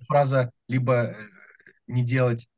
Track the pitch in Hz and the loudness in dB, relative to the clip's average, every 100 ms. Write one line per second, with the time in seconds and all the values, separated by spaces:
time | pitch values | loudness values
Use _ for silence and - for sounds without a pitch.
0 | - 143 139 135 123 - - 127 127 123 | 0 2 2 2 -2 -6 -4 -2 2 0
1 | 113 107 107 - - _ _ _ - 123 | 0 -6 -16 -20 -20 _ _ _ -6 -4
2 | 123 131 123 117 - | 0 0 0 -2 -8